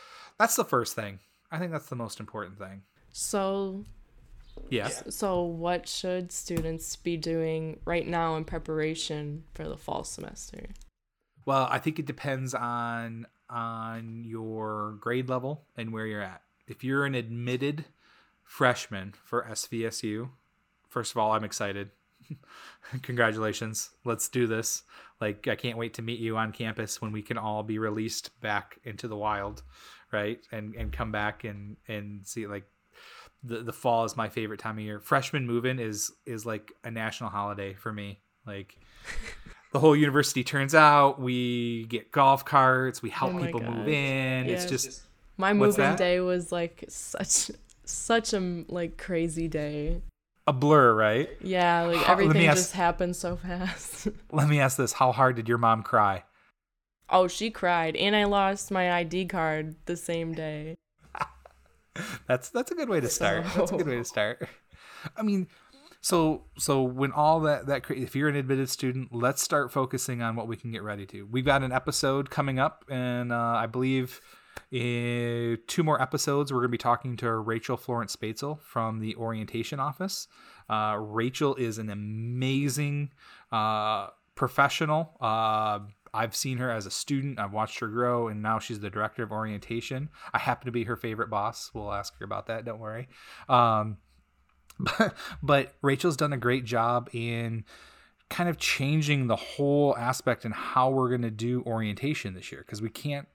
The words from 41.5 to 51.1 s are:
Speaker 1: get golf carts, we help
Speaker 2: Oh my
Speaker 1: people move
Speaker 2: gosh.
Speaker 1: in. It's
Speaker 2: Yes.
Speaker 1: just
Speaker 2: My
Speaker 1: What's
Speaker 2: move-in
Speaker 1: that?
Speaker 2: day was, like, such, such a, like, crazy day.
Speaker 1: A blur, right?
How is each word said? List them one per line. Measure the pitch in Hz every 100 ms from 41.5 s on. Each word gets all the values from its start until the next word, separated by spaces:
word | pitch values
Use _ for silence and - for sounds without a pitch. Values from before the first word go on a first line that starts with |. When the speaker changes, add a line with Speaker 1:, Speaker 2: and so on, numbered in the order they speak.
| 120 120 117 113
Speaker 1:
get | 113 -
golf | 147 135 135
carts, | - 139 131 127 131 -
we | 117
help | - 135
Speaker 2:
Oh | 143
my | -
Speaker 1:
people | 117
move | 117 113 147
Speaker 2:
gosh. |
Speaker 1:
in. | 147 139 135 131 127 127
It's | 180
Speaker 2:
Yes. | 180
Speaker 1:
just | 131 - - - _ - -
Speaker 2:
My | 190
Speaker 1:
What's | 208 208 196
Speaker 2:
move-in | 143
Speaker 1:
that? | 185
Speaker 2:
day | 180 180
was, | 180 180 170
like, | 175 170 - -
such, | - - - 190 - - - - - -
such | - - 226 226
a, | 202 185 170 -
like, | 180 170 -
crazy | - 170 165 160 165
day. | 156 147 151 151 175 - _ _ _ -
Speaker 1:
A |
blur, | 131 147 151 123 110
right? | 107